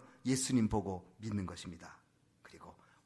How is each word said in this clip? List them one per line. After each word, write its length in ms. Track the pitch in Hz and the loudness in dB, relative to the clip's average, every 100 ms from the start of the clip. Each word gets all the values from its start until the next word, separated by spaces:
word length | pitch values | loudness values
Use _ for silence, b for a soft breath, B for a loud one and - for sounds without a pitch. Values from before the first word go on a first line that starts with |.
| B B | B B
예수님 440 | 123 131 - 127 107 | 2 2 4 4 6
보고 460 | 110 95 92 - - | 4 0 -4 -8 -10
믿는 260 | 110 101 | -4 -2
것입니다. 540 | 87 85 87 85 - - _ _ _ _ | -2 -6 -12 -12 -16 -20 _ _ _ _
그리고 340 | - - - - b b | -20 -20 -20 -20 b b